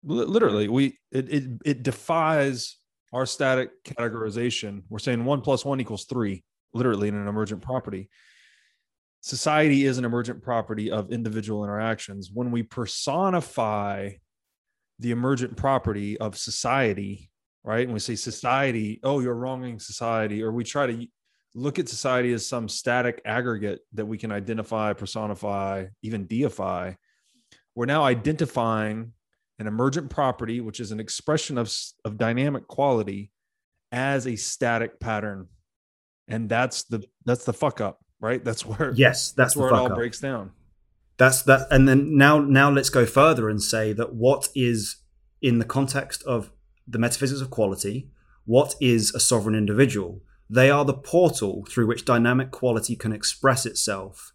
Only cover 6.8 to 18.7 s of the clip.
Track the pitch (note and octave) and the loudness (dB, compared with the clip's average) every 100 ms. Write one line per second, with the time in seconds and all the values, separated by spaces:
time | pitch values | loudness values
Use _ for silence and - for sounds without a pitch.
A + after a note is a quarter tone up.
6.8 | B2+ G2+ G#2 G#2 G2+ G#2+ G#2 G#2 B2+ B2+ | 0 0 -2 -2 -6 -4 -4 -6 -6 -8
7.8 | - G2 G2 _ _ _ _ _ _ _ | -6 -12 -14 _ _ _ _ _ _ _
8.8 | _ _ _ _ - C3 D3+ D3+ D#3 C#3 | _ _ _ _ -12 -4 2 4 6 6
9.8 | C3+ B2+ A#2+ A#2+ A#2 A#2+ - A#2 G#2+ G#2+ | 4 0 -2 -2 -4 -8 -4 -4 -2 -6
10.8 | G#2+ A2 G2 A#2 A2+ A2 G#2+ G#2 G#2 G#2 | -4 -4 -4 -6 -4 -6 -6 -6 -4 -4
11.8 | A2+ A2 - G2+ F#2 G#2 B2 A#2+ A2+ - | -2 -4 -8 -14 -12 -6 -4 -4 -4 -8
12.8 | A2 - - D3+ F#3+ F3+ - - A2+ G#2+ | -8 -6 -4 0 0 0 -4 -4 -2 -2
13.8 | G2+ G2 G2+ G2 _ _ _ _ _ _ | -4 -6 -8 -12 _ _ _ _ _ _
14.8 | _ _ A#2+ A#2+ B2+ C3+ B2 A2+ C3+ C3+ | _ _ -4 0 0 0 -2 -2 0 0
15.8 | - G2+ G2+ G#2+ A2 G2+ - - A#2+ C3 | 0 -4 -6 -6 -6 -6 -10 -6 0 2
16.8 | A#2+ G2 G2+ G2 - _ _ _ A2+ A2+ | 2 0 -6 -10 -16 _ _ _ -4 -2
17.8 | B2+ A2 - A2+ - G#2+ B2+ C3 C#3 | -2 -4 -6 -8 -8 -6 -2 0 0